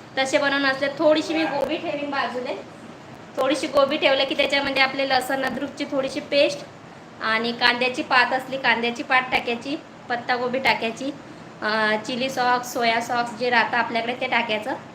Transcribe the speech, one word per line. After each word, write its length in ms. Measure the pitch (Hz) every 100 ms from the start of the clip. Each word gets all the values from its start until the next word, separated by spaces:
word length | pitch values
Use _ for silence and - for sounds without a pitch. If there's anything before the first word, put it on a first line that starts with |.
| - -
तसे 200 | 269 285
बनवून 280 | 285 277 277
असले. 220 | 269 277
थोडीशी 460 | 277 311 311 311
मी 100 | 320
गोबी 340 | 311 277 269 330
ठेवीन 340 | 330 285 285
बाजूला, 400 | 277 240 247 254 - - - - - - - - -
थोडीशी 300 | 269 302 311
गोबी 300 | 294 269 302
ठेवलं 260 | 285 269 269
की 120 | -
त्याच्यामध्ये 460 | 277 277 277 269
आपले 260 | 262 269 269
लसण 340 | 262 254 269
अद्रकची 420 | 262 - 285 - 285
थोडीशी 340 | 277 262 294
पेस्ट, 460 | - 285 302 - - - - - - -
आणि 280 | 226 220 233
कांद्याची 520 | 233 240 240 254 254
पात 300 | 302 262 240
असली, 240 | 254 254 269
कांद्याची 460 | 254 226 233 233
पात 180 | 285 254 254
टाकायची, 440 | 254 240 233 277 311 - - -
पत्ता 260 | 240 240 247
गोबी 240 | 247 247
टाकायची, 460 | 247 214 226 226 269 - - - - -
अं, 360 | 214 220 214 214 220
चिली 220 | 247 262
सॉस, 440 | 269 247 240 240
सोया 280 | 269 233 226
सॉस 320 | 233 240 240 226
जे 100 | 247
राहतं 280 | 240 214 240
आपल्याकडे 380 | 226 226 226 -
ते 60 | 262
टाकायचं, 460 | 233 220 214 254 311 -